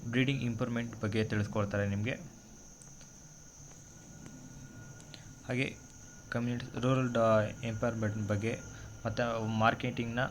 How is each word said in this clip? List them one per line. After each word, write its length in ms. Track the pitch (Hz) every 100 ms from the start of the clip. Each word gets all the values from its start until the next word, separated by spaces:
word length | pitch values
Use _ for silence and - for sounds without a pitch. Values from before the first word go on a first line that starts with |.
| 123
ಬ್ರೀಡಿಂಗ್ 320 | 120 127 135
ಇಂಪ್ರೂವ್ಮೆಂಟ್ 580 | 123 110 123 117 117 113
ಬಗ್ಗೆ 240 | 107 110
ತಿಳಿಸ್ಕೊಡ್ತಾರೆ 600 | 107 107 101 110 101 104 101
ನಿಮಗೆ. 280 | 101 110 - - - - - - - - - - - - - - - - - - - - - 1077 - - - - - - - - - - - -
ಹಾಗೆ 280 | 127 135 - - - - - -
ಕಮ್ಯುನಿಟಿ 520 | 120 120 120 120 -
ರೂರಲ್ 340 | 123 131 127
ಡ-, 500 | 120 113 110 107 -
ಎಂಪವರ್‌ಮೆಂಟ್ 640 | 117 110 120 113 110 110 104
ಬಗ್ಗೆ 300 | 104 110 127 - - - - 117
ಮತ್ತು 400 | 113 120 117 110
ಮಾರ್ಕೆಟಿಂಗ್‌ನ 720 | 110 110 - 123 123 117 117 131